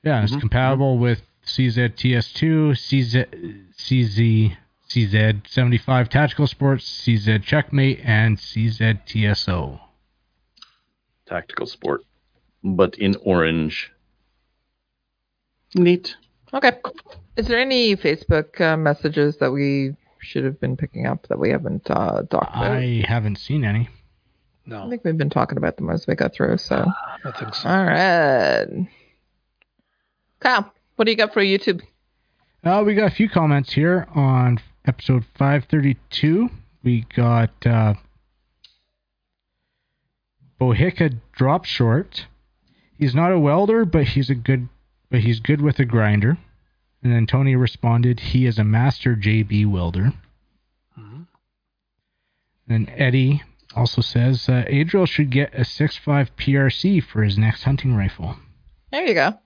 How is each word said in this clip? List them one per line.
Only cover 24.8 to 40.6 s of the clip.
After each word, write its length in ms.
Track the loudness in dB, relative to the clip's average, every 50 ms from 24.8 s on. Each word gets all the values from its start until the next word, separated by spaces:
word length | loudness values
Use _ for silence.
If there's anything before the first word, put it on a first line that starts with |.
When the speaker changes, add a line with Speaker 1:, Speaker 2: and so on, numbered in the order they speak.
| -10
Speaker 3:
I 40 | -10
think 140 | -10 -6 _
we've 120 | -4 -2
been 140 | -2 -2 -2
talking 260 | 0 -2 -4 -2 -4
about 200 | -4 -4 -6 -6
them 120 | -6 -6 -6
as 160 | -6 -6 -4
we 80 | -4 -2
go 140 | -2 -2 -4
through, 300 | -2 -2 -2 -2 -2 -4
so. 260 | -4 -4 -4 -2 0 -2 -2 -4 -10 -14 -16 -14 -14
Speaker 4:
I 60 | -14 -12
think 220 | -12 -12 -10 -10
so. 140 | -8 -4 -2
Speaker 3:
All 160 | 0 0 0
right. 1040 | 0 0 2 2 2 2 2 2 2 2 2 2 2 0 0 -2 -4 -6 -8 -8 -8 _ _ _ _ _ _ _ _ _ _ _ _ _ _ _ _ _ _ _ _ _ _ _ _ _ _ _ _ _ _
Kyle, 300 | -2 0 0 0 -2 -4 _ _ _ _ _
what 100 | -2 0
do 60 | 0 2
you 40 |
got 160 | 0 0 0 2
for 80 | 0 2
YouTube? 380 | 2 2 0 0 -2 -4 -4 -6 -16 _ _ _ _ _ _ _ _ _ _ _ _ _ _ -2
Speaker 1:
Uh, 200 | 0 2 2 2
we 100 | 2 2
got 160 | 2 2 0
a 40 | 2
few 140 | 0 -2 2
comments 420 | 2 2 2 4 2 0 0 -2 -2
here 340 | 0 2 2 2 0 -2 -4 -2
on 440 | 0 2 2 2 2 2 2 0 -2 -4 -10 _ _ _
episode 400 | -4 -4 -4 -2 0 0 0 0 _ _ -2
five 260 | 0 2 2 0 0
thirty-two. 840 | _ -2 0 2 2 0 -2 _ _ -6 -2 0 2 2 2 0 -2 -4 -10 -20 _ _ _ -2
We 220 | 0 0 0 -2 -4 -2
got, 520 | 0 2 2 2 2 2 0 -2 _ -2
uh, 280 | 0 2 2 2 2 0 -2 -6 _ _ _ _ _ _ _ _ _ _ _ _ -20 _ _ _ _ _ _ _ _ _ _ _ _ _ _ _ _ _ _ _ _ _ _ _ _ _ _ _ _ _ _ _ _ _ _ _ _ _ _